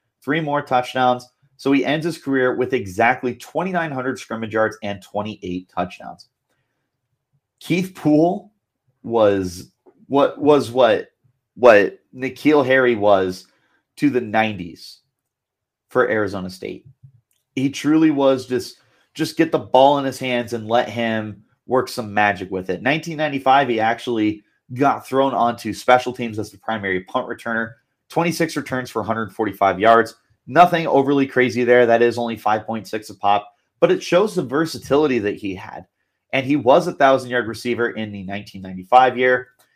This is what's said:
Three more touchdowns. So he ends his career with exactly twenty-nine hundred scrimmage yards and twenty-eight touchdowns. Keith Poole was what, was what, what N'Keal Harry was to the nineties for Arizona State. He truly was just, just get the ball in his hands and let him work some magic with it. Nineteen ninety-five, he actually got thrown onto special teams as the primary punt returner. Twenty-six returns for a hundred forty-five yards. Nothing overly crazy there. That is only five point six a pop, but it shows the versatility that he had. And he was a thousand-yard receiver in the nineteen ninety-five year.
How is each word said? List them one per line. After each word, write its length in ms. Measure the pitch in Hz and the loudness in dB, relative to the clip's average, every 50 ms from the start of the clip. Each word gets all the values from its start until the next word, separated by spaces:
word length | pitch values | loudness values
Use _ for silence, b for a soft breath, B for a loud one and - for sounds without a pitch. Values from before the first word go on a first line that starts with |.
| _ _ _ _ _ | _ _ _ _ _
Three 180 | - 143 165 | -4 -4 -2
more 200 | 160 147 143 139 | -2 -2 -4 -4
touchdowns. 640 | - - 135 123 123 - - 131 131 127 123 123 - - _ _ _ _ _ _ | -4 0 -2 -2 -2 -2 -4 0 0 0 0 0 -4 -14 _ _ _ _ _ _
So 140 | - 135 | -2 0
he 140 | 139 139 - | 0 0 0
ends 200 | - 143 160 151 | 0 -2 -4 -4
his 120 | 170 156 - | -6 -8 -8
career 380 | - 139 139 131 127 127 120 | -6 -4 -2 0 0 0 0
with 180 | - 123 123 135 | -2 -4 -2 -2
exactly 600 | 123 117 95 90 95 113 117 131 131 - 127 117 | -4 -6 -6 -2 0 2 2 2 0 -4 -8 -8
twenty-nine 560 | 117 - - - 156 175 196 185 175 165 160 | -8 -14 -10 -6 -6 -6 -4 -4 -4 -4 -4
hundred 280 | 139 131 127 131 131 127 | -6 -8 -6 -6 -8 -8
scrimmage 340 | - - 117 113 113 107 107 | -10 -12 -10 -10 -8 -6 0
yards 240 | 110 110 110 107 - | 0 0 0 -2 -6
and 200 | - 101 101 95 | -10 -10 -10 -10
twenty-eight 680 | 95 - _ 101 104 110 104 - - 90 90 92 90 _ | -14 -10 _ -8 -8 -8 -10 -12 -10 -8 -8 -8 -10 _
touchdowns. 600 | _ 92 90 90 - - - - - - - _ _ _ _ _ _ _ _ _ _ _ _ _ _ _ _ _ _ _ _ _ _ _ _ _ _ _ | _ -8 -8 -8 -8 -16 -18 -18 -18 -20 -20 _ _ _ _ _ _ _ _ _ _ _ _ _ _ _ _ _ _ _ _ _ _ _ _ _ _ _
Keith 340 | - - 160 180 185 185 - | -6 -4 -2 -2 -2 -4 -8
Poole 560 | - - 151 151 151 160 175 190 208 - - _ _ _ _ _ _ _ _ _ _ _ | -4 0 2 4 4 4 2 0 -4 -8 -16 _ _ _ _ _ _ _ _ _ _ _
was 680 | 113 113 113 110 104 101 98 95 90 87 90 - - _ _ _ _ _ _ _ _ | -4 0 2 4 4 4 2 -2 -4 -8 -12 -18 -20 _ _ _ _ _ _ _ _
what, 320 | 120 139 143 - - - | 0 2 2 2 0 0
was 320 | 147 143 147 139 120 107 | 2 4 4 4 2 0
what, 400 | 113 127 123 113 107 - - - _ _ _ _ _ _ _ _ _ | 2 4 4 4 4 2 -2 -8 _ _ _ _ _ _ _ _ _
what 460 | - 113 123 110 104 98 - - - _ _ _ | 4 8 8 8 8 6 4 -2 -6 _ _ _
N'Keal 500 | 127 127 131 127 - - 143 151 147 135 | -10 -8 -8 -8 -2 0 2 4 4 4
Harry 300 | 123 131 135 131 123 120 | 4 4 4 4 2 2
was 520 | 107 101 104 101 95 95 92 92 - - _ _ _ _ _ _ _ _ _ _ - | 2 4 4 4 4 2 -2 -4 -8 -14 _ _ _ _ _ _ _ _ _ _ -2
to 120 | 151 147 | 0 0
the 120 | 120 123 | 0 0
nineties 800 | 113 107 104 110 110 110 104 92 85 87 80 - - - - _ _ _ _ _ _ _ _ _ _ _ _ _ _ _ _ _ _ _ | -4 -2 -2 0 0 0 -2 -8 -10 -14 -14 -18 -20 -20 -20 _ _ _ _ _ _ _ _ _ _ _ _ _ _ _ _ _ _ _
for 200 | - 127 123 - | 0 0 2 2
Arizona 400 | 113 110 107 98 95 98 92 92 | 2 0 -2 -2 -4 -8 -10 -10
State. 360 | 92 - - - - - _ - - _ _ - _ _ _ _ _ _ _ _ _ | -12 -12 -12 -12 -12 -12 _ -20 -20 _ _ -20 _ _ _ _ _ _ _ _ _
He 140 | 131 131 139 | -4 -4 -2
truly 400 | 135 - - 143 156 156 160 160 | -4 -2 0 2 4 4 4 4
was 360 | 147 139 139 135 135 127 127 - | 2 4 4 4 4 2 -2 -4
just, 300 | 123 120 123 - - _ _ _ _ _ _ _ _ | -4 -4 -4 -6 -16 _ _ _ _ _ _ _ _
just 240 | - 160 - - - | -8 -6 -6 0 -2
get 140 | 165 160 | -2 0
the 80 | - 151 | 0 -4
ball 400 | 107 104 - 127 135 139 147 143 | -4 2 4 6 6 6 4 2
in 60 | 139 | -2
his 140 | 135 120 - | -4 -6 -6
hands 340 | 131 131 123 120 120 110 117 | -6 -4 -2 -2 -4 -4 -6
and 140 | 113 110 107 | -8 -6 0
let 220 | 113 120 120 - | 0 0 0 0
him 540 | 107 120 117 113 113 110 107 107 104 - _ _ _ _ _ - | -4 -4 -2 -2 -2 -4 -4 -6 -10 -14 _ _ _ _ _ -2
work 200 | 120 131 120 - | 0 0 0 -2
some 260 | - - 113 104 101 | -6 -10 -10 -6 0
magic 360 | 104 104 104 101 92 95 90 | 2 2 2 2 0 -6 -8
with 200 | 98 95 92 - | -8 -8 -6 -6
it. 120 | 92 87 | -8 -4
Nineteen 360 | 98 123 147 160 - 170 165 147 | -2 -2 -2 -2 -4 -8 -6 -6
ninety-five, 520 | 156 151 139 135 - 139 135 143 139 123 | -6 -4 -4 -4 2 2 4 4 4 0
he 100 | 120 110 | -2 -2
actually 640 | 110 110 117 117 - - 120 110 107 107 104 107 b b b b b b 127 | 0 -2 -2 -4 -4 -6 -4 -2 -2 -2 -2 -4 b b b b b b -6
got 340 | 123 139 139 123 107 - - | -2 0 0 0 -2 -6 -4
thrown 260 | 131 135 135 139 123 | -2 0 0 0 0
onto 400 | 113 117 120 117 - - 110 101 | 0 0 0 -2 -4 -8 -10 -10
special 380 | - - - 123 123 - 127 | -8 2 4 4 4 4 -2
teams 280 | 120 - 123 117 107 107 | -8 -8 -10 -8 -8 -8
as 100 | 110 - | -10 -12
the 80 | - - | -12 -16
primary 440 | _ - 113 110 98 98 92 92 | _ -8 -8 -6 -4 -4 -4 -4
punt 260 | 92 - - - - - | -4 -4 -6 -6 -6 -6
returner. 460 | 117 - - 120 117 113 113 113 117 _ _ _ _ _ _ _ | -10 -10 -8 -6 -4 -4 -6 -6 -10 _ _ _ _ _ _ _
Twenty-six 480 | - 156 170 175 165 - 170 160 - 151 | -4 -2 -2 -2 0 -2 -4 -4 -4 -8
returns 320 | 143 - 131 127 123 - | -8 -6 -8 -8 -8 -6
for 140 | - 113 104 | -8 -8 -4
a 20 | |
hundred 260 | 95 113 110 113 101 | -4 -4 -4 -4 -8
forty-five 480 | - - 113 107 98 - 98 98 92 92 | -6 -6 -6 -6 -2 0 0 0 0 2
yards. 360 | 101 113 113 113 113 113 - _ _ _ _ _ _ - | 4 6 6 6 6 2 -4 _ _ _ _ _ _ -2
Nothing 400 | 123 156 180 175 180 165 165 151 | 6 6 6 6 6 0 -2 2
overly 400 | - 139 135 135 143 139 139 135 | 2 2 2 2 2 0 0 0
crazy 360 | - 127 123 120 104 120 123 | 2 0 0 0 0 -2 2
there. 220 | 117 123 123 123 | 4 4 4 6
That 160 | 113 117 117 | 4 4 4
is 160 | 120 120 113 120 | 4 2 2 0
only 180 | 120 117 113 | -6 -6 -8
five 300 | 107 - 107 107 110 110 | -6 -2 -2 -2 -2 -4
point 220 | - 113 113 95 - | -8 -10 -10 -10 -8
six 220 | - 110 107 - | -10 -10 -10 -10
a 60 | 101 | -18
pop, 380 | - - 101 104 101 - - _ _ _ _ _ _ | -4 0 0 0 0 0 -6 _ _ _ _ _ _
but 120 | - 175 | 2 2
it 120 | 185 - - | 2 0 -2
shows 320 | - - 175 208 214 175 | 0 2 2 2 2 -2
the 80 | 180 156 | -4 -6
versatility 760 | 117 123 147 165 156 - 120 - - 131 143 156 151 131 117 | -2 -2 -2 -2 -2 -6 -12 -4 0 0 2 2 2 0 0
that 160 | 98 104 98 | -2 -2 -4
he 200 | - - 98 92 | -4 -8 -10 -10
had. 300 | 90 - - - - 87 _ _ _ _ _ _ _ _ _ - | -10 -14 -16 -16 -18 -18 _ _ _ _ _ _ _ _ _ -6
And 120 | 135 131 | -4 -2
he 100 | 127 147 | 0 -2
was 320 | 147 117 120 135 175 175 180 | 0 4 4 4 4 4 0
a 60 | - | -2
thousand-yard 540 | - 143 135 135 131 127 123 123 123 113 107 | 2 4 4 4 2 0 -2 -4 -4 -4 -4
receiver 440 | 113 110 - 120 117 110 117 117 | -8 -8 -4 -4 -2 -2 -2 -4
in 200 | - 113 110 107 | -4 -6 -10 -10
the 120 | 101 101 98 | -10 -12 -12
nineteen 380 | 92 101 101 101 - - 98 | -10 -10 -12 -12 -14 -18 -16
ninety-five 560 | 95 92 92 92 92 - - 127 131 131 123 120 | -14 -14 -14 -14 -6 4 4 6 6 6 2 0
year. 320 | 127 127 127 127 127 - _ _ _ _ _ | 0 2 2 0 -2 -8 _ _ _ _ _